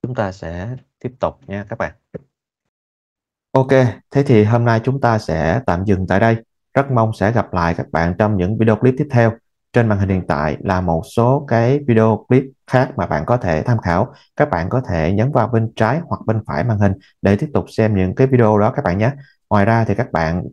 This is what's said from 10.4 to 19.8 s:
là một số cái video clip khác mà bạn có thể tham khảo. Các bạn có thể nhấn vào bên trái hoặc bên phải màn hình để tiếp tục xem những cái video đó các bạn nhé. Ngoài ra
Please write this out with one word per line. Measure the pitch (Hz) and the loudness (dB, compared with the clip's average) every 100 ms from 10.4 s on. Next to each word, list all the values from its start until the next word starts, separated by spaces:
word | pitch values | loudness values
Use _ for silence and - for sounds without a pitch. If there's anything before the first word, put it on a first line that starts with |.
| 76 71 | -2 -4
là | - 92 | -2 -2
một | 90 82 - - | 0 -2 -2 0
số | 117 139 143 | 2 0 0
cái | 113 117 143 143 | 0 2 0 2
video | 113 110 107 - | 2 4 0 2
clip | 127 135 _ - | 0 0 _ -2
khác | 131 135 - | 0 0 -4
mà | 85 | -4
bạn | 78 80 | -4 0
có | 123 | -2
thể | 90 78 | 0 -2
tham | - 110 | 0 -2
khảo. | 90 85 123 - _ - | 0 0 -2 -6 _ -4
Các | 147 | -2
bạn | 85 87 | -2 -2
có | 123 127 | -4 -2
thể | 87 78 | -2 0
nhấn | 101 123 | 0 0
vào | 139 110 | 0 0
bên | 117 113 - | 0 -2 -2
trái | 110 147 - | -2 -2 -6
hoặc | 101 - | -8 -4
bên | 110 - | -4 -2
phải | - | -4
màn | 123 104 | -2 2
hình | 101 95 _ _ | 0 0 _ _
để | 95 101 | 0 0
tiếp | 151 | 0
tục | - 82 | -4 -4
xem | - 110 104 | -2 0 2
những | 92 - | 0 0
cái | 131 | 2
video | 127 110 107 | 4 4 4
đó | 107 - | 2 0
các | 143 | -2
bạn | 92 | 0
nhé. | 113 135 - _ _ | -2 -4 -18 _ _
Ngoài | 107 101 | 0 2
ra | 117 | 2